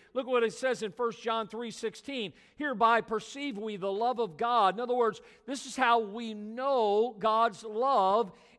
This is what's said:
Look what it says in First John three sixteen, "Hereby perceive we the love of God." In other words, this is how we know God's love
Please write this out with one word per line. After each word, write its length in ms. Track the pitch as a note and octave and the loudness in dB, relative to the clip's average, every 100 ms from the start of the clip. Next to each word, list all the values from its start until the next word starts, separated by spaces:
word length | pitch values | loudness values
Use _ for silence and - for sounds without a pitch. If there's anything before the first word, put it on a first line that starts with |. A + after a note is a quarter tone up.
| - | -8
Look 160 | B3 B3 | -6 0
what 160 | B3 | 2
it 80 | A3+ | 2
says 320 | - C4 A#3+ | 0 -2 -2
in 80 | G#3+ | -4
First 280 | - A#3 - | -2 -2 -2
John 280 | A3+ A3+ G#3+ | -2 -2 -4
three 240 | A3 A#3 | -8 -10
sixteen, 600 | - A3 - - C4+ G3 - - | -6 -8 -8 -10 -6 -6 -10 -20
"Hereby 460 | - D4 A3+ A3+ A#3 | -6 -4 4 4 4
perceive 580 | A3 A3 - C#4 C#4+ G3+ | 2 -6 -8 -8 -8 -6
we 180 | A3 G3+ | -8 -6
the 140 | G3 | -4
love 300 | G3 A#3+ A#3+ | -2 -2 -2
of 160 | G#3+ D3+ | -4 -2
God." 380 | A#3 A#3+ F#3+ | 0 4 4
In 60 | F#3+ | 2
other 140 | A#3+ | -2
words, 260 | B3 A3+ F3 - - | 2 2 0 -14 -18
this 220 | - C4+ C4 | -10 -10 -8
is 80 | |
how 240 | A#3+ B3 A#3 | 0 4 4
we 360 | G#3 G#3+ A#3 | 2 -8 -10
know 800 | G#3+ G#3 A3+ C4+ C4+ G#3+ G#3 A#3+ G#3 | -10 -10 -6 0 2 4 4 2 0
God's 460 | A3 A3 A#3 F3 | 0 2 2 -2
love 640 | A3 G#3+ C4 B3+ F#3+ G#3 G#3+ - - | -8 -2 2 4 4 4 0 -6 -20